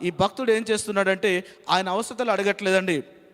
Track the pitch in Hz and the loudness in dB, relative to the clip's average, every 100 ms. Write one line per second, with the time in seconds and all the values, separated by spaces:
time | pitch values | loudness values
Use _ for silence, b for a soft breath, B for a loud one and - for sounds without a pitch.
0 | 175 160 196 - 254 220 220 214 214 202 | -6 0 0 0 0 0 0 -4 -2 0
1 | 190 190 214 180 185 B - 175 190 190 | 2 2 0 0 -4 B 0 0 0 -4
2 | 226 233 240 196 196 196 196 190 185 156 | -4 -4 -2 0 0 0 2 2 2 -2
3 | - - - | -4 -14 -20